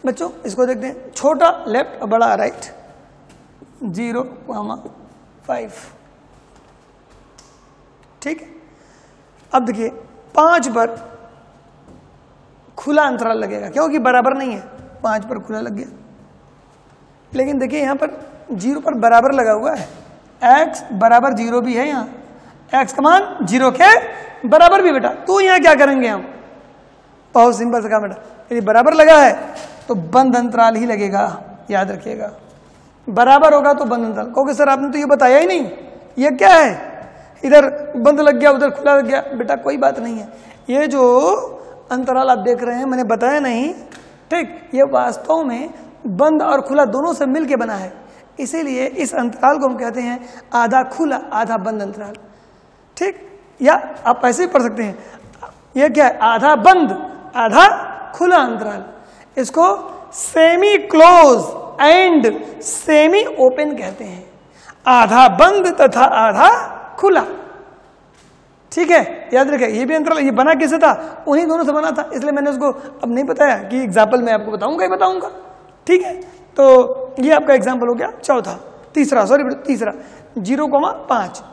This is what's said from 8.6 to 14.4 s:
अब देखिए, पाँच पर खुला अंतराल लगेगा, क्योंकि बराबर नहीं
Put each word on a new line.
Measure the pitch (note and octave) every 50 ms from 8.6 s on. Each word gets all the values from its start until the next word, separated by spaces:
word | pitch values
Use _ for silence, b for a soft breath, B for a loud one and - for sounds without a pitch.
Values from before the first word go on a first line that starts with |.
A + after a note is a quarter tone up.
| _ _ b b b b b b b b b b b b _ _ _ _
अब | - C4 A#3+
देखिए, | A3+ G#3+ G#3+ A3+ - - - - - - - _ _ -
पाँच | - D#4 E4 F4 E4+ A#3+
पर | C4+ G#3+ A#3 A3+ A#3 A3+ - - - - - - - _ _ _ _ _ _ _ _ _ _ _ _ - _ _ _ _ _ _ _ _ _ _ _ _ _ _ _ _
खुला | - - C#4 D4 D4+ D4+
अंतराल | C#4 B3+ A3 A#3 A3+ A3+
लगेगा, | A3 G#3+ F#3+ G#3 G#3 G3+ G3
क्योंकि | - C#4 D#4+ D#4+ C#4 D4+
बराबर | A3+ B3+ B3 B3 A#3 C4 C#4
नहीं | C4+